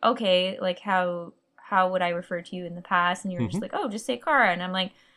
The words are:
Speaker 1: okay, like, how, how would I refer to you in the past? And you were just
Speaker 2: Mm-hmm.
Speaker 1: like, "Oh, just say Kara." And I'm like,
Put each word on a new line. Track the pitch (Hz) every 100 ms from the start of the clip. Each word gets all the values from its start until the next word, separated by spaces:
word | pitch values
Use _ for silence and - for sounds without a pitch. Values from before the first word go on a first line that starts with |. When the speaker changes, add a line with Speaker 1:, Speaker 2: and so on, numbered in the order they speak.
Speaker 1:
okay, | - - 202 180 185 -
like, | 185 180
how, | 208 185 180 175 170 _ _ _
how | - 196 185
would | 185
I | 175
refer | 175 - 175
to | 175
you | 185
in | 175 175
the |
past? | - 180 175 185
And | 196
you | 175
were | 110
just | 180
Speaker 2:
Mm-hmm. | -
Speaker 1:
like, | -
"Oh, | 254
just | 208 -
say | 240
Kara." | 330 285 208
And | 175
I'm | 185
like, | 190 185 _ _